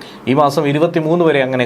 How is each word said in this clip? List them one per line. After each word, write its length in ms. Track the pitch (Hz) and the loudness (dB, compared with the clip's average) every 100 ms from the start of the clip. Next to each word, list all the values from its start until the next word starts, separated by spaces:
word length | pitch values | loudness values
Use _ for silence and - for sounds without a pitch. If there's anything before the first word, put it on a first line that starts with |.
| - - - | -20 -8 -2
ഈ 20 | 135 | 0
മാസം 240 | 143 139 143 | 2 0 -2
ഇരുപത്തിമൂന്ന് 520 | 147 175 170 156 175 165 | 0 0 0 0 2 2
വരെ 140 | 143 131 | 2 0
അങ്ങനെ 180 | 127 | -2